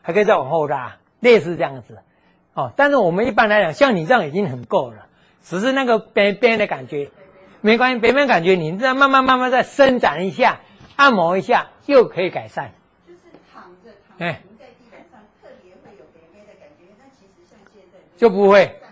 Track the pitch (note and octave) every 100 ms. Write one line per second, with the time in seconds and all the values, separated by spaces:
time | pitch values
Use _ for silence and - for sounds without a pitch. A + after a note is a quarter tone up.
0 | - F3 G3+ F#3 C3 D#3+ D3 C#3 A#2+ -
1 | _ _ A#3+ A3 D#3+ D#3+ D#3 C3+ - G#2+
2 | _ _ _ _ _ - B2+ - C#4+ C#4
3 | F3+ F3 B3 A3 A3 G#3 F3 C#3+ C#4 G3+
4 | D#3+ B3 D#3 E3 F#3+ B2+ A#2+ G3 B2+ G#2+
5 | - _ _ _ - F3 A#3+ C4+ B3+ A3
6 | - A3 G3+ G3+ A#3 A3+ G#3 D3 C3 D3+
7 | C#3 - - _ - - G#3 A#3 B3+ B3
8 | A#3 C4 C#4 F#3 E3 F#3 D#3 F#3 C4 C4
9 | C4+ C4+ C4 B3+ B3+ B3+ - - C4+ B3
10 | G3 C#3+ F#3+ C#3+ A#3+ D3+ - _ - -
11 | C#4 G#3+ E3 F#3+ G#3 G#3+ - _ - C#4
12 | G3 - F3+ - A2 - C3 - _ _
13 | _ - _ - _ - - - - -
14 | _ - E3+ - - - - _ _ -
15 | - A3+ G#3 _ G#3 - F#3 F#3 A3 G3
16 | D#3 E3 E3 G3 G#3 G3 G3 D#3 F3+ G#3
17 | C4+ _ G3 F3 _ A3 _ G#3 _ _
18 | _ _ A#3 F#3+ G3 G3+ E3 - -